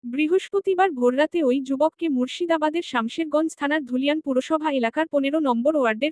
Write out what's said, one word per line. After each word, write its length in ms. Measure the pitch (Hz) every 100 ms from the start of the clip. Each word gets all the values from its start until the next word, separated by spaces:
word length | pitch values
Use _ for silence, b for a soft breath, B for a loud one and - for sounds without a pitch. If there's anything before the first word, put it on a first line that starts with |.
বৃহস্পতিবার 840 | 240 254 302 381 - 392 381 359 381
ভোররাতে 520 | 269 247 254 311 349
ওই 180 | 277 262
যুবককে 480 | 262 269 311 _ 330
মুর্শিদাবাদের 720 | 254 254 - 339 330 302 330
শামশেরগঞ্জ 760 | 339 247 226 - 320 294 320 -
থানার 280 | 285 311
ধুলিয়ান 360 | 254 247 277 311
পুরসভা 520 | 285 254 - 320 311
এলাকার 340 | 277 226 302 320
পনেরো 300 | 294 269 311
নম্বর 380 | 285 233 262 311
ওয়ার্ডের 340 | 240 214 294